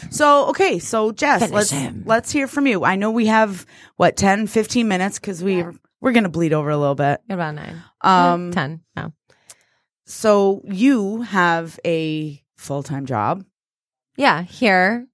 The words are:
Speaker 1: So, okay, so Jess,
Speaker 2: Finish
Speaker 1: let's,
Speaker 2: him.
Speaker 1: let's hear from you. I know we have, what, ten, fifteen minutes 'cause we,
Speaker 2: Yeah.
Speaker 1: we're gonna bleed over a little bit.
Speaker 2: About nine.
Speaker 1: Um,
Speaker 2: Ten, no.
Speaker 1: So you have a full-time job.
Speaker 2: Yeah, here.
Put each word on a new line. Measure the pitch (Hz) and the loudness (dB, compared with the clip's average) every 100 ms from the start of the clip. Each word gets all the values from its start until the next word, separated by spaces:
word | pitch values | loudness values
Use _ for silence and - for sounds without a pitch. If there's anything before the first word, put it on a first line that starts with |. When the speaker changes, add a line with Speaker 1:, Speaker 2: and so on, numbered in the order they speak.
| - | -12
Speaker 1:
So, | - 294 285 - | 0 4 4 2
okay, | - 381 180 | 0 0 0
so | - 220 220 | -4 -2 -2
Jess, | 214 294 226 | -2 0 2
Speaker 2:
Finish | 226 | 0
Speaker 1:
let's, | 208 208 | 0 -2
Speaker 2:
him. | 277 254 233 | -2 -6 -8
Speaker 1:
let's | 185 226 - | -2 -2 0
hear | 294 269 | -4 -2
from | 285 277 | 0 0
you. | 196 | 2
I | 151 190 | 0 0
know | 208 | 0
we | 226 220 | 0 2
have, | 220 220 180 - - - - | 4 2 -2 -16 -20 -14 0
what, | 175 - | 2 4
ten, | 196 202 214 | 2 2 0
fifteen | 220 214 247 226 | -2 0 0 0
minutes | 185 196 - | 0 -2 -6
'cause | 202 170 | -10 -6
we, | 190 180 | -2 -2
Speaker 2:
Yeah. | 170 - _ _ | -4 -10 _ _
Speaker 1:
we're | 262 | 0
gonna | 233 196 | 2 2
bleed | 160 165 | 0 0
over | 151 147 | 0 0
a | 147 | 0
little | 143 139 | 0 0
bit. | 143 143 - | 0 -2 -4
Speaker 2:
About | 190 156 | -6 -6
nine. | 151 - 165 - _ | -8 -12 -16 -18 _
Speaker 1:
Um, | - 185 175 175 175 | 4 6 4 2 -2
Speaker 2:
Ten, | 175 139 160 _ - | -4 -4 -8 _ -12
no. | - - _ _ - - _ _ _ _ | -12 -14 _ _ -20 -20 _ _ _ _
Speaker 1:
So | - - 214 202 196 196 | -20 -2 2 4 4 0
you | - 190 262 254 196 220 | -6 0 4 4 0 -6
have | 233 202 175 165 165 - - | -4 0 2 0 -4 -6 -2
a | 165 156 156 156 143 _ _ | -2 -2 -4 -6 -10 _ _
full-time | - 139 135 139 131 | -8 -8 -6 -8 -4
job. | 117 104 185 190 _ _ _ _ _ _ - | -2 -2 -4 -8 _ _ _ _ _ _ 0
Speaker 2:
Yeah, | 262 160 | 0 0
here. | 180 - 220 185 185 240 254 | -4 -2 2 4 2 0 -8